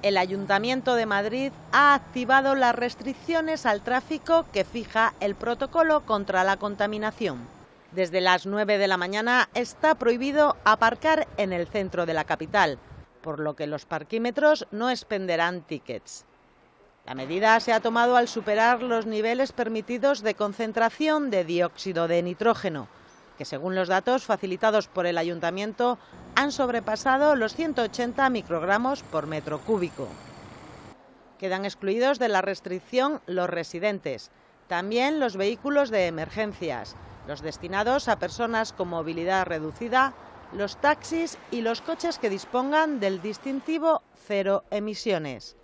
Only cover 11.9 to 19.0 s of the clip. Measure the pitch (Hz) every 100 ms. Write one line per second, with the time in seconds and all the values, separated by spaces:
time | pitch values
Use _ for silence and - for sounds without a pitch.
11.9 | 175 170 156 151 156 156 202 170 127 -
12.9 | - - _ - 147 151 147 147 147 -
13.9 | 160 151 226 233 240 302 302 - 208 247
14.9 | 247 - 208 185 165 170 180 151 151 -
15.9 | 113 - - _ _ _ _ _ _ _
16.9 | _ - 131 135 175 220 226 226 226 226
17.9 | 233 240 247 233 233 214 208 226 247 247
18.9 | 226